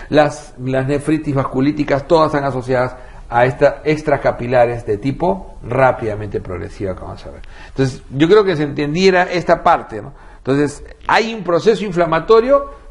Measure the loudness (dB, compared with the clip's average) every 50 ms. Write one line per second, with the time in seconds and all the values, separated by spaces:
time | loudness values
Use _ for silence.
0 | -8 0 2 2 2 2 0 -6 -14 -18 -14 -10 -6 -2 -2 -2 0 -2 -2 -2
1 | 0 -2 -2 -2 -2 -2 -2 -2 -2 -2 -2 0 0 0 0 0 -2 0 -2 -2
2 | 0 2 2 2 2 2 0 -2 -2 -2 -4 -4 -4 -2 0 0 0 -2 -6 -10
3 | -16 -18 -18 -18 -12 -2 2 2 2 2 4 4 2 2 2 0 -2 -2 -2 0
4 | 0 0 0 2 0 -2 -2 -2 -2 0 4 4 4 4 2 -2 -4 -4 -4 -2
5 | -2 -4 -2 -2 -2 -2 -2 -4 -8 -14 -16 -16 -10 -4 0 2 2 2 2 0
6 | -4 -6 -6 -6 -8 -8 -8 -8 -8 -8 -10 -10 -10 -12 -10 -8 -6 -6 -6 -8
7 | -10 -14 -14 -14 -16 -16 -16 -16 -18 -18 -18 -18 -20 -8 -2 -2 -2 -2 -2 -6
8 | -12 -10 0 2 4 6 6 6 4 4 0 0 -2 -4 -2 -4 -4 -2 0 2
9 | 4 4 4 4 2 0 -2 -2 2 2 2 2 4 2 2 2 0 -6 -12 -12
10 | -12 -14 -16 -20 -20 -20 -20 -8 -4 -2 0 0 0 -2 -4 -8 -16 -20 -20 -8
11 | -2 0 2 2 2 0 -4 -6 -2 -2 0 2 4 4 2 2 0 -2 0 0
12 | 0 2 0 0 4 4 4 4 6 4 2 2 2 -4 -12 -18 -20 -6